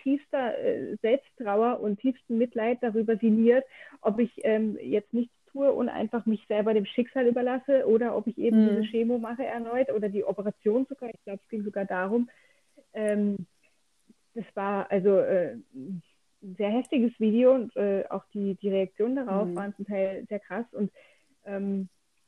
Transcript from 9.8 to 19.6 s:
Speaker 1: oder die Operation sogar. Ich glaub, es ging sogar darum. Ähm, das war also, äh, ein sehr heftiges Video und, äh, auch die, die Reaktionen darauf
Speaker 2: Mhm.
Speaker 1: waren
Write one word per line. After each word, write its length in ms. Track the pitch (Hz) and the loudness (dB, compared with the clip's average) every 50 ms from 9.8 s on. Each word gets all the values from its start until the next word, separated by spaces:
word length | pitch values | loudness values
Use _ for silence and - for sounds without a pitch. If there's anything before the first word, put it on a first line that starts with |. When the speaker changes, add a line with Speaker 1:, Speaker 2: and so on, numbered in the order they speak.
| 269 269 | 0 0
Speaker 1:
oder 160 | - 220 214 202 | 0 -2 -2 -2
die 160 | 196 208 - | -2 -2 -4
Operation 640 | - 190 208 196 208 - _ - 208 214 262 269 - | -4 -4 -4 -4 -6 -6 _ -2 0 0 0 -2 -2
sogar. 220 | 269 - 247 226 | -6 -12 -12 -14
Ich 120 | - - - | -14 -14 -14
glaub, 140 | 208 196 202 | -12 -14 -12
es 60 | _ - | _ -10
ging 120 | 233 214 | -8 -6
sogar 220 | 202 208 - 202 196 | -6 -6 -4 -6 -4
darum. 460 | 196 190 180 185 190 226 240 240 - _ _ _ _ _ _ _ _ _ 285 _ _ - | -4 -2 -4 -2 0 0 0 -2 -2 _ _ _ _ _ _ _ _ _ -20 _ _ -8
Ähm, 420 | 220 214 208 208 208 208 202 202 196 170 _ _ _ _ _ _ _ _ _ _ _ _ _ - _ _ _ - | -4 -2 0 0 2 0 0 -2 -4 -8 _ _ _ _ _ _ _ _ _ _ _ _ _ -20 _ _ _ -12
das 120 | 233 185 - - | -12 -12 -8 -8
war 360 | 208 196 202 202 196 - - | -4 -4 -2 -2 -2 -2 0
also, 280 | - 190 180 202 196 185 | 0 2 4 6 6 6
äh, 380 | 143 - 190 180 170 127 113 117 - _ - | 4 4 2 0 0 -2 -6 -10 -16 _ -16
ein 280 | 135 131 180 190 165 - _ _ _ _ _ _ _ 208 190 185 - | -14 -12 -10 -10 -12 -12 _ _ _ _ _ _ _ -18 -14 -8 -4
sehr 120 | 202 202 | -2 -2
heftiges 420 | 220 254 262 - 330 254 226 233 - - | 0 -2 -2 0 0 2 2 0 0 0
Video 340 | 220 214 214 233 254 254 262 | 0 2 4 6 6 6 6
und, 220 | 262 208 - - | 4 2 -4 -2
äh, 280 | - 202 202 196 196 - - | -2 0 0 0 -2 -2 -4
auch 140 | - 196 - _ - | -8 -10 -10 _ -6
die, 220 | 208 202 196 185 | -4 -4 -4 -4
die 140 | - 202 202 | -4 -2 -2
Reaktionen 440 | 196 190 190 185 _ - 208 240 262 | 0 0 -2 -2 _ -2 -2 -2 -2
darauf 320 | 277 254 214 190 196 180 | -4 -4 -2 -2 -2 -2
Speaker 2:
Mhm. 80 | 175 175 | -2 -4
Speaker 1:
waren 220 | 180 | -6